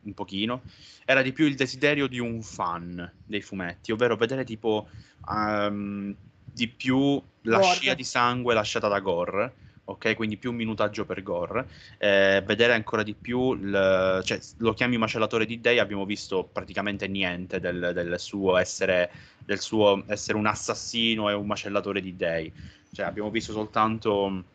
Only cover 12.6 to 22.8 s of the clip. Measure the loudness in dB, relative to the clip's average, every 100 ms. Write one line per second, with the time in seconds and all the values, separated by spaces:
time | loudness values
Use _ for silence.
12.6 | 4 4 0 -2 -2 -6 -4 0 0 0
13.6 | 0 2 4 4 4 2 -2 -4 -6 -2
14.6 | -2 0 0 0 0 0 0 0 -2 0
15.6 | 2 4 2 -2 -4 -6 -4 -4 -2 -8
16.6 | -6 -4 -4 -4 -4 -2 -2 -4 -6 -4
17.6 | -4 -2 -2 -2 -4 -4 -6 -2 2 4
18.6 | 2 -2 0 2 2 -4 -20 _ -6 -4
19.6 | -2 4 6 4 0 -6 -2 0 0 -2
20.6 | -4 -6 -6 -2 0 0 0 0 -2 -6
21.6 | -2 -2 -2 -4 -4 -4 -2 -2 -6 -12
22.6 | -20 -20